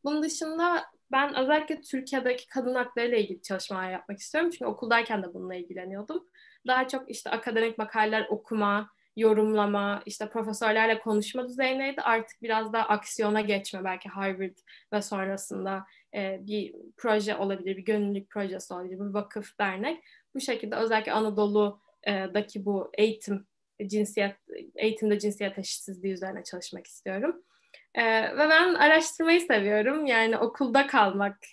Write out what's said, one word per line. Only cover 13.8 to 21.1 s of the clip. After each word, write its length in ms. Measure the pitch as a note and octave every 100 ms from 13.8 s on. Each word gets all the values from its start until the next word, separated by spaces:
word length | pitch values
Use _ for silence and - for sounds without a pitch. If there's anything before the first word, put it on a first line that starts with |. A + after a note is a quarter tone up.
belki 240 | F#3 F3+ G3
Harvard 480 | F#3+ G3 F#3+ F#3+ _ _ - _
ve 100 | G#3
sonrasında, 840 | G3+ G3+ F#3+ G3 - G3 F#3+ F#3+ G3 _ _
e, 240 | G#3 F#3+ F#3+
bir 340 | G3 G#3 G3 - - -
proje 400 | A#3+ G#3+ G3+ G#3
olabilir, 400 | G3 F#3+ F3+ F#3+
bir 80 |
gönüllülük 460 | G3 G#3 G3+ G3 G3
projesi 440 | G#3 G3 F#3 -
olabilir, 240 | F3+ F#3 F#3
bir 140 | G3+
vakıf, 440 | G3+ G3+ G#3+ G3+ -
dernek. 440 | G3+ F#3 B3 E4 _ _ _
Bu 60 | C4+
şekilde 360 | C4 A#3+ G#3 A3+
özellikle 360 | A3+ A3 G#3+